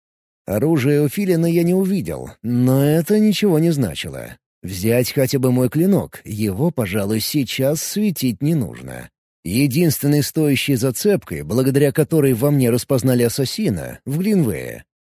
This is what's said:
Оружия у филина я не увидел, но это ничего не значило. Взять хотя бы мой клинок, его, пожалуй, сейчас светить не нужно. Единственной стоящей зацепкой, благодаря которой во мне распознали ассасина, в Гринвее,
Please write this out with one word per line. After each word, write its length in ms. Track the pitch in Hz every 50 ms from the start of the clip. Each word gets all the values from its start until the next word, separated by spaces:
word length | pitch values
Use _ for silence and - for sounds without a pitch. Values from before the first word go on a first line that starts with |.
| _ _ _ _ _ _ _ _ _ -
Оружия 560 | 92 107 120 156 165 151 117 143 147 147 147
у 40 | 143
филина 380 | - - 202 185 180 165 165
я 160 | 170 170 170
не 140 | 170 170 180
увидел, 560 | 185 196 185 202 185 113 - 78 65 64 69 - _
но 420 | - 110 123 123 123 127 131 135 139
это 360 | 147 151 165 165 - 208 214
ничего 400 | 214 214 196 - 214 208 170 151
не 100 | 160 170
значило. 680 | 165 143 127 92 71 - - 85 67 65 57 58 - _ _ _ _ _ -
Взять 480 | 90 95 90 90 110 117 123 123 -
хотя 260 | - 143 135 127 - 139
бы 140 | 127 131
мой 180 | 123 123 127 123
клинок, 520 | - 151 165 190 202 151 87 71 - - -
его, 460 | - 107 104 110 104 92 95 143 175
пожалуй, 480 | 160 - 113 95 92 107 98 98 110 110
сейчас 640 | 107 - - 151 135 - - - 131 135 151 156 -
светить 580 | - - 202 214 208 160 - - 127 110 -
не 140 | - 147 170
нужно. 540 | 156 117 73 57 60 64 64 62 62 64 - _ _ _ _ _ _ _
Единственной 760 | 82 92 120 143 147 117 151 175 165 131 - - 143 147 147 139
стоящей 500 | - - 165 156 110 120 120 - - 143
зацепкой, 680 | 117 110 135 123 - - 208 202 175 - - 87 73 73
благодаря 480 | 76 98 120 131 135 131 139 147 143
которой 420 | - - 151 - - 160 143 139 127
во 160 | 107 123 147
мне 220 | 147 143 127 117
распознали 500 | 117 123 - - 143 127 113 131 127 123
ассасина, 800 | 120 113 - - 135 127 - - 220 185 104 85 67 62 62 - _
в 140 | - 139 156
Гринвее, 680 | 185 214 214 190 156 113 87 67 64 62 57 57 - _ _ _